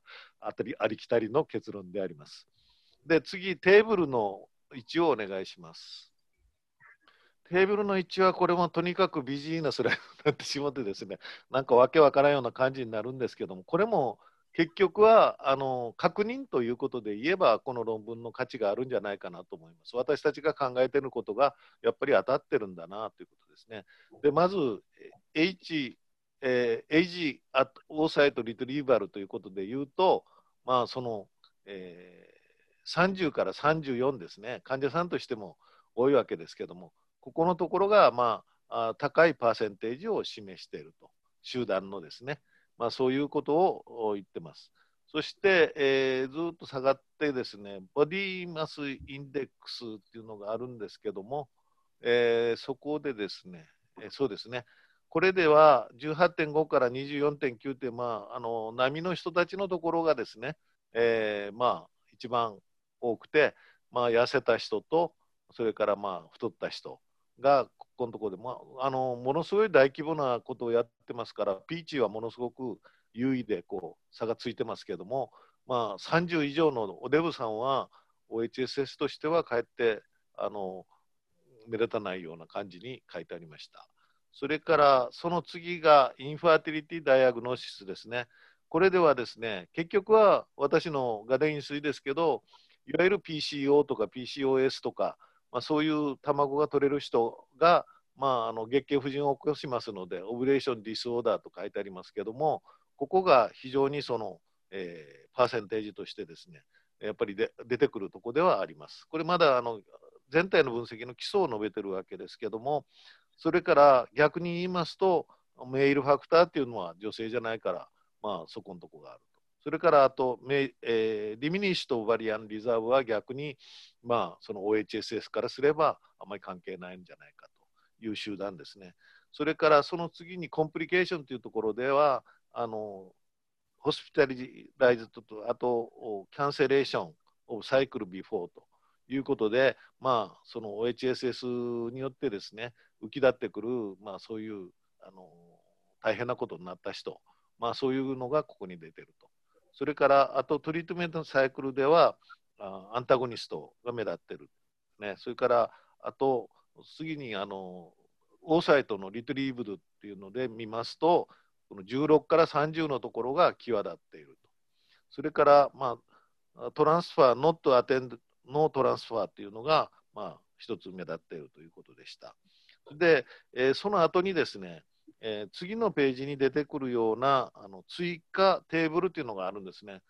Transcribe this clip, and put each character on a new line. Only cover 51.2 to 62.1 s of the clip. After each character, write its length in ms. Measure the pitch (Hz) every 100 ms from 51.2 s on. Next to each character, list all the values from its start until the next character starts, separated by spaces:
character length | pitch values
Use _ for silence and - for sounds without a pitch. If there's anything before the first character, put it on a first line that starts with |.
も、 260 | 98 143 - _ _ _ _ _
え 540 | 117 120 120 117 117 113
ー、 20 |
そ 140 | -
こ 260 | 131 143 151
で 140 | 147
で 160 | 110 98
す 180 | - 92
ね、 220 | 87 78 _ _ -
え 60 | 107
ー、 20 |
そ 160 | - 135
う 40 |
で 80 | 101
す 120 | 113
ね、 160 | 123 - _ _ _ _
こ 100 | 160
れ 120 | 185
で 140 | 190 160
は 440 | 151 156 127 107
十 220 | 120 147 151
八 160 | 175
点 220 | 170 151
五 120 | 147 156
か 140 | 147
ら 100 | 127
二 160 | 127 139
十 120 | 143
四 200 | 147 147
点 200 | 147 117
九 140 | 139
っ 20 | 131
て、 160 | 131
ま 380 | 117 120 110 101
あ、 60 | 120
あ 20 |
の、 320 | 117 117 110
波 320 | 117 131 151
の 100 | 175
人 180 | 165 -
た 140 | 170 175
ち 120 | 190
の 100 | 196
と 120 | 180
こ 120 | 165
ろ 100 | 165
が 140 | 165 135
で 100 | 104
す 140 | 107
ね、 180 | 127 - _ _ _
え 560 | 117 117 113 107 104 101
ー、 40 | 104
ま 300 | 123 90 -
あ、 40 | _ _